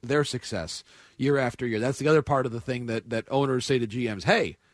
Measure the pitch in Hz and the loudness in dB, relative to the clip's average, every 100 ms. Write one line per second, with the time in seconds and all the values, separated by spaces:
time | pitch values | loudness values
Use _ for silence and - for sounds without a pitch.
0 | 120 151 147 123 - 101 82 - - - | 0 0 0 -2 -6 -6 -6 -10 -14 -20
1 | - - 131 139 123 - 123 110 120 135 | -18 -2 2 2 2 -2 -2 0 0 0
2 | 139 156 - 143 123 113 123 123 120 113 | 4 4 4 2 0 -4 -6 -6 -4 -4
3 | 110 113 110 135 139 127 - 135 117 117 | -4 -6 -2 0 2 0 2 0 0 -2
4 | 120 101 90 220 110 73 _ | -4 -2 2 2 2 -6 _